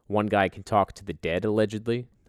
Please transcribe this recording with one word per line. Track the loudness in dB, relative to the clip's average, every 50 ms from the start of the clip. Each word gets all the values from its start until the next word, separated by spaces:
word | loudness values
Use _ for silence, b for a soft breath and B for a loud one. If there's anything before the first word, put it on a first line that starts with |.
| b
One | -2 -2 0 0
guy | 2 2 2 2 2
can | 0 -8
talk | -6 0 2 2 2 2 -4
to | -16 -10
the | -10
dead, | -10 -6 -2 -2 -2 0 0
allegedly. | 0 2 2 2 0 0 -6 -4 -4 -4 -4 -4 _ _ _ _